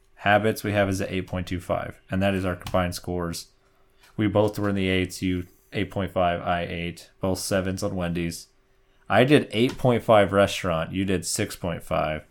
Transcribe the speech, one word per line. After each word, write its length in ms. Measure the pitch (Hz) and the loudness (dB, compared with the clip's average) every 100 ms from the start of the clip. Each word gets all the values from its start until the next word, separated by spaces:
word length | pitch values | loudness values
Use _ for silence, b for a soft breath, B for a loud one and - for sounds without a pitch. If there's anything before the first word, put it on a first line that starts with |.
| _ - | _ -4
Habits 480 | 101 104 110 107 | 2 4 4 0
we 80 | 107 | 0
have 160 | 101 98 | 2 2
is 120 | 95 | 0
a 120 | 98 | -4
eight 120 | 92 90 | -6 -4
point 180 | 92 90 | -6 -4
two 140 | 90 | -6
five. 400 | - 85 - - - | -4 -4 -6 -14 -6
And 100 | 95 | -2
that 120 | 98 | 0
is 100 | 98 | 0
our 120 | 95 87 | -2 -4
combined 380 | - 92 90 85 | -2 0 0 -4
scores. 520 | - 90 85 82 - _ _ _ _ b b - | -6 -4 -4 -8 -12 _ _ _ _ b b -2
We 100 | 107 | 2
both 320 | 101 104 104 | 2 2 0
were 100 | 104 | -2
in 60 | |
the 140 | 98 92 | 0 2
eights. 340 | 92 90 - | 2 0 -2
You 240 | 92 90 87 _ _ | -2 -2 -6 _ _
eight 180 | 107 92 | -6 -4
point 180 | 104 90 | -4 -2
five, 280 | 95 87 87 | 0 0 0
I 200 | 85 87 | -2 -2
eight. 480 | 85 87 85 82 - _ | -2 -6 -6 -8 -16 _
Both 180 | 95 92 | -2 -2
sevens 440 | - 98 92 95 | -2 -2 -2 -4
on 100 | 104 | -4
Wendy's. 540 | 95 85 87 85 85 - _ _ _ _ _ - | -4 -4 -2 -4 -6 -14 _ _ _ _ _ 0
I 140 | 98 | 4
did 240 | 135 143 - | 6 4 4
eight 260 | 104 131 - | 0 0 2
point 240 | 127 117 | 2 2
five 300 | - 107 98 | 6 6 6
restaurant. 600 | 98 98 - 92 80 82 | 4 2 2 -2 -2 -2
You 120 | 92 | -2
did 200 | 98 90 - | 0 -2 -2
six 280 | - 101 | -4 -4
point 280 | - 87 85 | -6 -6 -6
five. 400 | - 80 78 78 - | -4 -2 -2 -4 -10